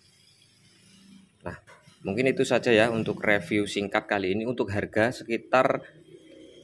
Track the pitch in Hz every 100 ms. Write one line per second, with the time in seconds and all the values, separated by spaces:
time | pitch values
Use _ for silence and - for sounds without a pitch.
0 | _ _ _ _ _ _ _ _ _ _
1 | - - _ _ - - - - - -
2 | - 101 131 131 135 120 127 110 113 113
3 | 104 101 - 104 - 104 101 104 101 107
4 | - 104 95 101 113 123 110 101 92 107
5 | 113 123 - 113 - 127 131 131 - -
6 | - - - - - -